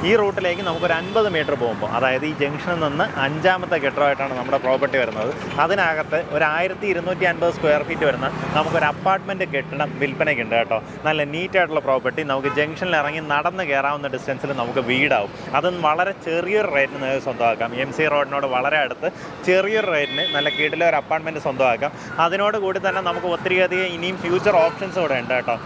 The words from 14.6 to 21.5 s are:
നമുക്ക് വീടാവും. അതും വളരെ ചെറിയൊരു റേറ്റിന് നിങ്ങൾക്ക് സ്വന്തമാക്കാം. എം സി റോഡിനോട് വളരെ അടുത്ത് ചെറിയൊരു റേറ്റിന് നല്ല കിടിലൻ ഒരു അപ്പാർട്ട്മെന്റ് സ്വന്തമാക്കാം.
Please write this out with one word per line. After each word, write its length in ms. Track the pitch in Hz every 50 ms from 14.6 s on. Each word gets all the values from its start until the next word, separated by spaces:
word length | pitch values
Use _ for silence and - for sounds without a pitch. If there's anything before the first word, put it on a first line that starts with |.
നമുക്ക് 220 | 120 117 123 135 127 117
വീടാവും. 420 | 127 131 143 147 135 113 101 95 - - - - - 135
അതും 180 | 156 180 180 175 165 151
വളരെ 260 | 151 165 180 196 190 - - 170
ചെറിയൊരു 440 | 160 170 175 180 202 214 208 185 147 139
റേറ്റിന് 240 | 139 131 135 143 135
നിങ്ങൾക്ക് 220 | 131 135 135 113 131
സ്വന്തമാക്കാം. 420 | 123 113 120 117 113 107 113 117 120 123 135
എം 60 | 139 127 -
സി 60 | 160 151 147
റോഡിനോട് 340 | 147 143 135 143 143 139 135 127
വളരെ 240 | 127 127 143 147 156 143
അടുത്ത് 240 | 127 123 - - 175 196 - - - - - - -
ചെറിയൊരു 400 | 180 185 190 202 220 220 208 190 170 151
റേറ്റിന് 280 | 143 135 135 143 143 139 -
നല്ല 120 | 143 143 151 147 143
കിടിലൻ 280 | 151 151 156 160 170 170
ഒരു 80 | 156 147 139
അപ്പാർട്ട്മെന്റ് 400 | - 160 160 156 160 160 151 139
സ്വന്തമാക്കാം. 440 | 156